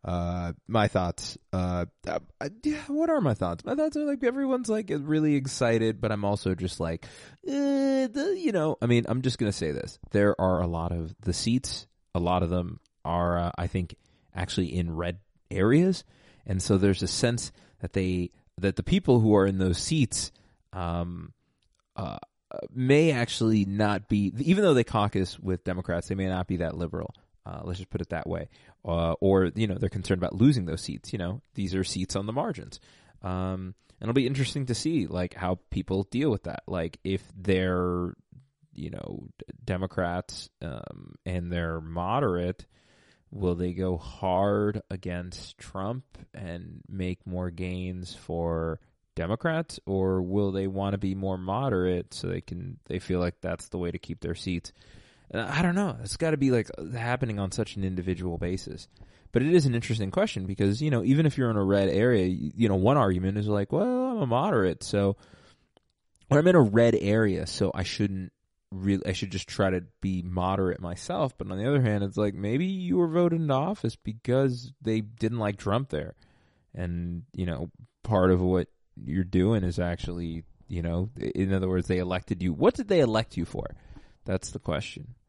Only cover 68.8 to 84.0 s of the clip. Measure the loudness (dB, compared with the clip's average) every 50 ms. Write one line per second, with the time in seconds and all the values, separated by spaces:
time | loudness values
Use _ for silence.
68.8 | 0 2 2 2 0 -2 -4 -4 -4 -4 -6 -6 -8 -6 -2 0 2 2 2 0
69.8 | -4 -6 _ _ -4 -2 -2 -2 -4 -4 -2 -2 0 0 2 2 2 0 0 -2
70.8 | -6 -8 -8 -10 -8 -6 -2 -2 -2 -2 -4 _ -8 -8 -6 -4 0 2 2 4
71.8 | 4 4 2 2 0 -2 0 0 0 0 0 -2 -4 -2 0 0 0 -2 -2 -4
72.8 | -2 0 2 2 2 2 2 2 2 2 2 0 0 0 0 0 0 -2 -4 -4
73.8 | -4 -6 -6 _ _ -10 -10 -8 _ 0 2 4 4 2 0 -2 -8 -14 -18 _
74.8 | -2 0 0 0 -2 -4 -6 -4 -2 -2 0 0 -2 -2 -2 -2 -2 0 0 0
75.8 | -2 -2 -4 -6 -6 -8 -12 _ _ _ _ _ _ _ _ _ _ _ -8 -6
76.8 | -4 -4 -4 -4 -4 -4 -6 -8 -10 _ -6 -4 -4 -2 -2 -4 -6 -8 _ -20
77.8 | -20 _ _ _ _ 2 4 6 8 8 8 6 6 4 4 2 0 _ _ _
78.8 | _ _ _ -14 -8 -4 -2 -2 0 2 4 4 4 4 4 2 2 0 0 -2
79.8 | -2 -2 -2 -4 -6 -8 -6 -6 -6 -6 -8 -8 -10 -14 -20 _ -12 _ -6 -4
80.8 | -2 -2 0 0 -2 -4 -6 -6 -6 -4 0 0 0 2 2 2 2 2 2 0
81.8 | 2 2 0 0 0 0 -2 -4 -2 -4 -4 0 0 -2 0 4 4 2 4 2
82.8 | -2 2 4 4 4 4 4 0 0 0 -4 -6 -6 -4 -6 -8 -8 -8 -12 -14
83.8 | -18 -20 -20 -20